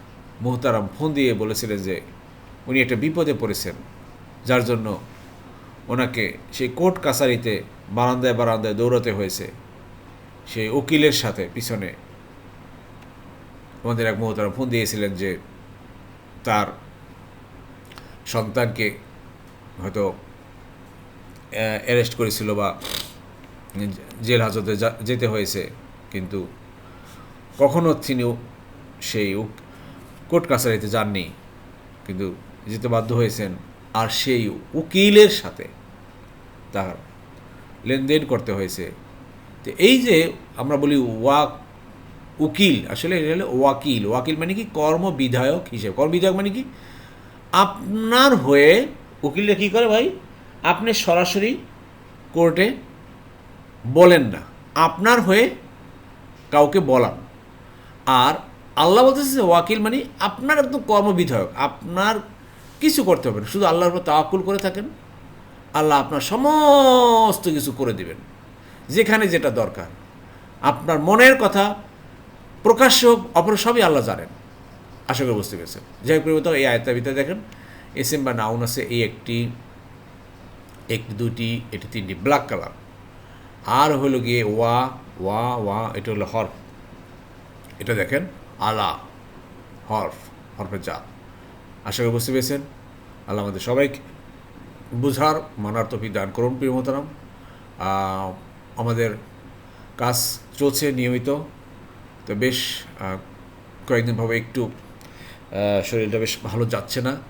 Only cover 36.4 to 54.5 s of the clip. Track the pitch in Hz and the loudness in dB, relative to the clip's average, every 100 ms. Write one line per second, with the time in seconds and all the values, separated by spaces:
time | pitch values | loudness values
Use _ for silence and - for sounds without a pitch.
36.4 | - - - 101 95 87 - - - - | -20 -20 -10 -6 -6 -8 -16 -20 -20 -20
37.4 | - - - - 107 135 135 151 143 123 | -20 -20 -20 -12 -4 -4 2 0 0 -4
38.4 | - 98 92 - 87 - - - - - | -4 -4 -4 -6 -12 -14 -20 -20 -20 -20
39.4 | - - - - 190 262 247 165 165 - | -20 -16 -10 4 6 6 6 4 4 -2
40.4 | - - 131 143 143 143 123 110 123 143 | -14 -8 -2 0 2 2 0 0 2 2
41.4 | 147 - - - - - - - - - | 2 -4 -18 -20 -20 -20 -20 -20 -16 -4
42.4 | 151 151 196 127 85 113 165 180 151 165 | -2 4 4 4 -2 -6 -2 -2 0 -2
43.4 | 196 123 139 135 147 117 101 123 123 156 | -2 2 4 2 0 -2 0 -2 -2 -4
44.4 | 165 196 226 160 151 165 190 139 131 127 | -4 -4 -6 -2 0 0 0 0 0 0
45.4 | 131 170 175 120 104 95 147 175 190 185 | 0 0 -4 -8 -6 -2 0 2 2 0
46.4 | 202 202 262 - - - - - - - | -2 -6 -10 -14 -20 -20 -20 -20 -20 -20
47.4 | - 175 196 - 185 214 220 240 269 240 | -2 2 2 0 -6 -4 2 6 6 6
48.4 | 131 143 147 190 277 - - - 143 151 | 6 8 8 8 4 -6 -20 -8 -6 -2
49.4 | 208 202 202 208 233 214 294 381 - - | 0 2 2 2 4 4 2 -2 -14 -20
50.4 | - - 156 185 220 220 - 175 180 202 | -20 -6 0 0 0 0 2 2 2 0
51.4 | 208 262 - - - - - - - 165 | -2 -4 -8 -20 -20 -20 -20 -20 -6 2
52.4 | 165 165 202 - - - - - - - | 4 4 0 0 -12 -20 -20 -20 -20 -20
53.4 | - - - - 117 139 180 170 123 82 | -20 -20 -20 -14 -2 8 8 8 2 -6
54.4 | - | -12